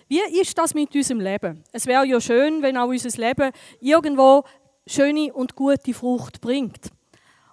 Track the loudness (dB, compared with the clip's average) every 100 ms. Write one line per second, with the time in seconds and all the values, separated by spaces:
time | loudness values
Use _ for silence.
0 | -4 -2 0 -2 -2 0 -2 -2 -2 -2
1 | -2 -2 -4 -4 -6 -10 _ -8 0 2
2 | 2 0 2 2 2 0 -2 -2 -2 -4
3 | -6 -4 -4 -2 -2 -4 -18 -8 2 2
4 | 2 4 6 6 4 _ _ _ -6 0
5 | 0 0 -4 -4 -8 -2 0 0 -2 -6
6 | -4 -4 -6 -10 -6 -4 -6 -10 -20 _
7 | _ _ _ _ _